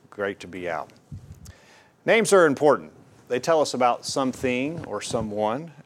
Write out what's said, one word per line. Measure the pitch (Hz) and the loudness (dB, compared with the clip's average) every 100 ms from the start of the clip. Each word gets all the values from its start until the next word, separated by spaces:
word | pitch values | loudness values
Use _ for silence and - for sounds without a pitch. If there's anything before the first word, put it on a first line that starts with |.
| _ | _
great | - 101 95 | -8 -6 -6
to | 90 | -12
be | 92 87 | -10 -6
out. | 80 67 - - - - - - - _ - _ _ | -6 -8 -16 -18 -18 -18 -20 -20 -20 _ -20 _ _
Names | - 214 208 | 2 2 6
are | 196 | 6
important. | 165 131 147 117 76 - - _ - | 6 4 4 4 0 -20 -20 _ -6
They | 123 | -4
tell | 165 160 | 0 2
us | 139 | 2
about | 127 123 117 | 2 0 0
something | - - 131 120 131 123 139 165 | -4 -2 -2 -2 -4 -2 -4 -6
or | - 101 | -8 -10
someone, | - 123 110 104 107 123 165 143 | -6 -6 -4 -4 -2 -4 -8 -18